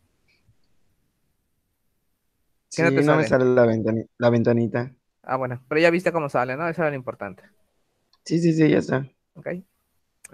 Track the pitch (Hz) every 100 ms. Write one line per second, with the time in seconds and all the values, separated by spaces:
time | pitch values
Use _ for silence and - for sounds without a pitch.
0 | _ _ _ _ _ _ _ _ _ _
1 | _ _ _ _ _ _ _ _ _ _
2 | _ _ _ _ _ _ _ - 165 139
3 | 147 147 139 131 127 123 120 113 110 113
4 | - - 120 117 113 120 117 120 123 139
5 | _ _ - 131 127 123 - 151 170 170
6 | 180 165 143 135 127 131 170 165 160 139
7 | 127 - 101 92 _ _ _ _ _ _
8 | _ _ - 160 170 160 156 147 - 131
9 | 135 _ _ - 143 180 - _ _ _
10 | _ _ -